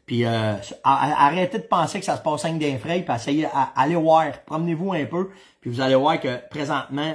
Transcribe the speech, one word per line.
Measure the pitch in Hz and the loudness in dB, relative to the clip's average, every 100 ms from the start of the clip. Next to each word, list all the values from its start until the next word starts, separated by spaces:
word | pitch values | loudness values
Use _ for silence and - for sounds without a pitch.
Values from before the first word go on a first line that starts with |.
| - | -4
Puis, | 120 | 0
euh, | 117 113 110 | 0 0 0
a-, | 101 - - | -4 -8 -2
a-, | 135 135 135 151 143 | 2 2 2 4 4
arrêtez | 175 180 220 | 4 -2 -2
de | |
penser | - 185 151 196 | 0 0 0 -2
que | |
ça | - 147 | -4 -2
se | |
passe | 160 151 | -2 -2
cinq | 165 160 | -2 -2
d'un | 147 131 | -2 -2
frais, | 151 175 | -2 -2
puis | 170 | -2
essayez | 117 143 147 151 | -4 0 0 0
à, | 135 127 | 0 0
allez | - 139 170 | 0 0 2
voir, | 160 160 156 - - | 6 4 4 -4 -6
promenez-vous | 156 170 160 190 | -4 -2 -2 -2
un | 175 127 | -2 -2
peu, | 170 190 - - _ | -4 -6 -10 -20 _
puis | 127 | -8
vous | 117 | -2
allez | 131 131 | 2 4
voir | 147 - | 4 0
que | 131 123 - | -2 -6 -10
présentement, | 151 143 143 123 139 156 | -8 -4 -4 -4 -6 -6